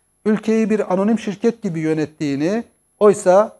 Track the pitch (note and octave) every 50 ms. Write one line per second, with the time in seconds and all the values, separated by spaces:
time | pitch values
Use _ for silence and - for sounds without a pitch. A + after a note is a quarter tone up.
0 | _ _ _ _ - G#3 A3 G3+ G#3 A3+ A3 A3 A3 G3+ A3 G3+ G3 - F#3 F#3
1 | G3 G#3+ A#3 G#3 - G#3+ F#3+ - - A#3 A3+ - - G3 D#3+ E3 D#3 D#3 D#3+ D#3
2 | D3+ D3+ D#3 - D#3 C#3+ C#3 C3+ D3 F3 G#3 A#3 A3+ _ _ _ _ _ _ -
3 | G#3 G#3 F#3+ G3+ - F#3 F3+ G3 G#3+ A3+ -